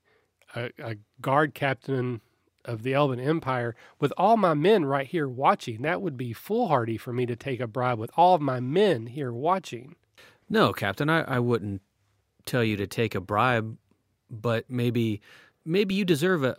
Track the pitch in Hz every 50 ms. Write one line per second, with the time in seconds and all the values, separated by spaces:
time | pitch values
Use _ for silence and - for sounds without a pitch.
0 | _ _ _ _ _ _ _ _ _ _ - 120 120 - - - 151 113 113 104
1 | 107 _ _ - - 139 135 143 156 147 - - 147 139 131 - - - 135 131
2 | 123 123 123 110 - _ _ _ _ _ _ _ - - 120 110 110 131 135 139
3 | 147 139 127 117 127 143 165 165 - 135 131 123 120 120 113 - - - _ -
4 | 143 135 - - 175 208 233 226 196 175 156 147 151 190 226 202 151 135 139 139
5 | 135 - - 170 147 135 123 120 139 165 208 - - 131 113 104 131 156 175 180
6 | 196 175 135 123 131 120 110 - - - 208 240 247 185 151 127 113 117 113 104
7 | - 127 120 123 127 117 120 110 - 143 131 110 127 110 104 135 123 127 123 107
8 | 110 120 - - 170 180 185 160 147 135 127 123 123 127 147 185 214 202 160 113
9 | 113 117 117 156 143 123 117 117 139 165 185 196 - - - 113 123 147 170 -
10 | _ _ _ - - - _ _ _ - 107 113 123 123 - - 110 98 98 -
11 | 147 151 165 165 - - 131 123 123 120 120 110 95 104 101 98 - _ _ _
12 | _ _ _ _ _ _ _ _ _ - - 127 117 110 107 98 101 - - -
13 | 117 107 - 101 90 - 104 104 117 127 123 113 110 110 113 - _ _ _ _
14 | _ _ _ _ _ - 123 107 104 120 113 113 - - 127 123 120 120 113 120
15 | 117 110 104 101 _ - - - - _ _ _ - 156 165 202 220 190 190 196
16 | 208 180 170 131 156 185 185 160 135 127 -